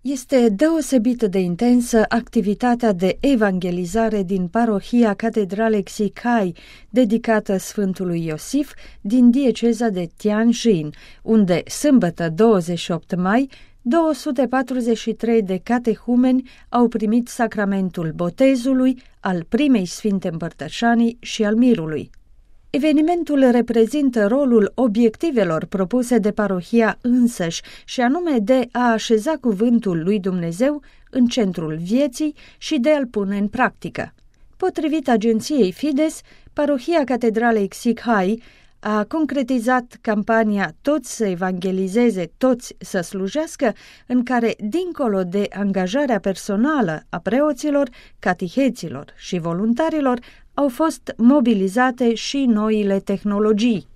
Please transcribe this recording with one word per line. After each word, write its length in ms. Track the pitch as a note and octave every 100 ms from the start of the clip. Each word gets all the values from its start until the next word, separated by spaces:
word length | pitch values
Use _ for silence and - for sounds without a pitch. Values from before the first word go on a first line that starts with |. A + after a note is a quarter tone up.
Este 480 | B3+ C#4 - C4+ A#3+
deosebit 720 | G3 D4+ E4 D4 C4 G#3+ A#3+
de 160 | A3 F#3+
intensă 640 | F3+ F3 A#3+ B3 A#3+ A3+ G#3+
activitatea 840 | A#3 A#3 A#3+ G3 G3+ B3 A#3+ A#3
de 240 | F#3 F#3 -
evangelizare 1000 | C#4+ C4+ G#3 F#3 F3 F3 F3+ G3 A3+ G#3+
din 260 | F3+ G3 F3+
parohia 680 | A3+ A#3+ G3+ - A#3+ A#3
Catedralei 680 | G3+ A3+ A3+ G3 G3 A3+ G#3+
Xikai, 720 | G3 - G#3 - A#3+ A#3+ F#3+ E3 - - -
dedicată 680 | A3 B3 A3+ A#3+ A3 G#3 F#3+
Sfântului 680 | - - G3 F#3 F#3 E3+
Iosif, 480 | E3 D#3 - C#4 D4 - - -
din 300 | G3+ B3 A#3+
dieceza 580 | A#3+ C#4 A3+ A#3 A3+ A#3
de 200 | F#3 E3+ -
Tianjin, 760 | G#3 G#3 A#3 A#3 A#3+ F#3+ D3+ - - -
unde, 400 | - A3 G3 E3+ -
sâmbătă, 600 | - D4 C4 F3 E3 E3+
douăzeci 500 | D#3+ A3+ G#3 E3 E3+
și 120 | -
opt 260 | E3+ - F3
mai, 340 | F3+ A3 C#4 - - -
două 300 | A#3+ D#4+ D#4+
sute 340 | D4 - C4 B3
patruzeci 520 | C4 C4 B3+ A#3 A3+
și 140 | -
trei 300 | A3 A3 A#3
de 180 | F#3+ F#3
catehumeni 880 | - A#3+ B3 G#3+ - B3 B3+ B3+ C4 - -
au 200 | A#3+ A#3+
primit 400 | A#3 G#3 A#3 A#3+
sacramentul 840 | - A3+ A3 G3 G3 F#3+ E3+ E3
botezului, 880 | D#3+ F3 E3+ C4+ C4+ A#3+ C4 B3+ B3 - _
al 240 | G3 F3+ E3
primei 380 | A#3 D4 A#3+ F3
sfinte 420 | - A3 G3 F#3
împărtășanii 880 | E3 E3 - D3 - A#3+ A#3 A#3 A#3
și 240 | - -
al 120 | G#3+ A3
mirului. 540 | B3 A#3 D#3+ D3+ - - _ - _ - -
Evenimentul 800 | - D4 D4 D#4 F4 D#4+ C#4+ C4
reprezintă 760 | A#3+ A#3 A#3 A3+ D4+ C#4 A#3+ G3+
rolul 460 | B3+ C#4+ A#3 G3+
obiectivelor 920 | - B3+ G3+ A#3 - E4+ C4 F#3 D#3+
propuse 540 | E3 F#3+ F#3 B3 B3 B3
de 120 | G3+
parohia 680 | G#3 G3+ F#3+ E3+ A#3 A3 F3+
însăși, 640 | B3 B3 A#3 - E3+ E3+ - -
și 160 | - -
anume 380 | B3 D4+ F4 C4
de 300 | G3+ C4 A#3+
a 200 | B3 B3
așeza 400 | A3+ - A3 G#3+ D#4
cuvântul 640 | B3+ G3 A#3 A#3 G#3 E3+
lui 180 | D#3+ G#3+
Dumnezeu 640 | F#3+ F#3 E3+ E3+ C4 D4 - - -
în 160 | C4+ A#3+
centrul 500 | B3+ G3+ F3+ D#3 D#3
vieții 520 | E3+ A#3 D4 - D4+ D4+ - -
și 200 | - D4+
de 120 | A#3+
a-l 160 | D4+ B3+
pune 320 | A3 G3 G3+
în 100 | G#3
practică. 680 | A#3+ A#3+ - E3 - - _ - _ - -
Potrivit 520 | F#4 - D#4 D#4 C#4
agenției 640 | A#3 A3+ A3 A3 D4+ F#3+
Fides, 480 | F#3 C#4+ C4+ D#4 D#4 - - -
parohia 520 | - D4 C#4+ - E4+
Catedralei 640 | C4+ B3 A#3+ G#3+ A#3+ A3 G3
Xikhai 760 | - A#3+ A#3 A3+ A3 F#3 A3+ - _ _ _
a 240 | G#3+ G#3+
concretizat 920 | G#3 E4 D#4 C4+ A#3+ C4 G#3+ B3+ B3 -
campania 760 | - G#3+ G3+ A3+ A3 G3+ F3+ -
Toți 340 | - D4+ - -
să 100 | G#3+
evangelizeze, 1040 | F3+ F#3 F#3 F#3+ F#3+ F#3+ G3 A#3+ F#3+ E3+ -
toți 360 | C4 B3 - -
să 220 | F#3+ G3
slujească, 720 | F3 G3 F#3+ C#4+ D#4+ - B3+ G3 - - _
în 160 | B3+
care, 320 | A#3+ B3 A3+ -
dincolo 640 | G#3+ C#4 F4+ D#4 B3+ G3
de 240 | F3+ F#3+ G3+
angajarea 720 | F#3+ G3+ G3 F#3 A#3 D4 A3
personală 840 | G3 F#3+ - G3 B3+ D4+ G#3+ D#3 -
a 100 | F3
preoților, 720 | F3+ A#3 D4+ C#4+ D4+ C#4+ C#4 - - -
cateheților 920 | - F3+ F3+ - C4+ A#3 E3 C3 D3 -
și 220 | - F3+
voluntarilor, 800 | E3 E3+ A3 A#3+ D#4+ D#4 C#4 B3 - - -
au 140 | - C#4+
fost 460 | A#3+ D#4+ D#4 - -
mobilizate 1000 | A3+ D4 B3 G#3+ F#3+ G3+ B3+ B3 A#3+
și 300 | A3+ - C#4
noile 540 | C4+ G#3+ G#3+ G#3+ G3+ G3
tehnologii. 880 | F#3+ F#3+ G#3 G3+ G#3+ A3 A#3+ G#3 -